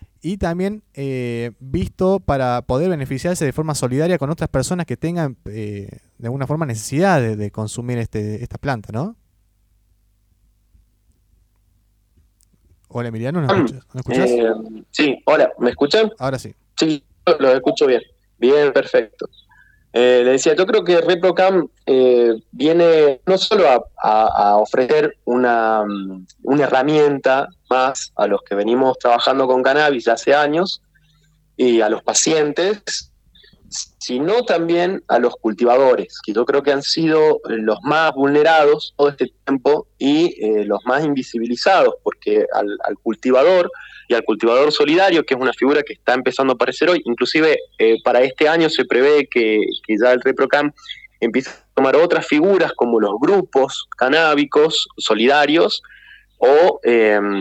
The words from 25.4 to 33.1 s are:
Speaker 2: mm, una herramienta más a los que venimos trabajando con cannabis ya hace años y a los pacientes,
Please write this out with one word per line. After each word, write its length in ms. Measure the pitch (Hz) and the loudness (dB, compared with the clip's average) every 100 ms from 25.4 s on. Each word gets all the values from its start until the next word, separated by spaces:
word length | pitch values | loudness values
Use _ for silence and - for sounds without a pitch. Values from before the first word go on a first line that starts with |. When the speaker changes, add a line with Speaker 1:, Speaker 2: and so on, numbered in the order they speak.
| 123 117 110 110 104 | 0 0 0 -2 -4
Speaker 2:
mm, 400 | 101 95 95 92 _ | -6 -10 -14 -18 _
una 200 | - 143 | -4 -2
herramienta 840 | 135 131 139 151 147 139 131 131 - _ - | 0 0 0 2 2 2 0 0 -2 _ -4
más 420 | 127 131 135 - - | -2 0 -4 -12 -4
a 100 | 104 | -2
los 140 | 101 | -2
que 140 | - 101 | -4 -4
venimos 420 | 107 123 131 127 | -2 0 0 0
trabajando 480 | 123 120 - 135 127 | 0 0 0 0 0
con 160 | 127 | 0
cannabis 400 | 131 143 151 131 117 | 2 2 0 0 -2
ya 80 | |
hace 200 | 113 - | -2 0
años 480 | 143 147 156 196 - _ _ _ _ _ _ _ - | 0 2 -2 -4 -6 _ _ _ _ _ _ _ -2
y 240 | 127 117 | 2 2
a 80 | 107 | 2
los 160 | 107 | -2
pacientes, 1080 | - - - 160 151 147 185 208 - - - | -2 -2 0 0 0 -2 -2 -4 -8 -12 -12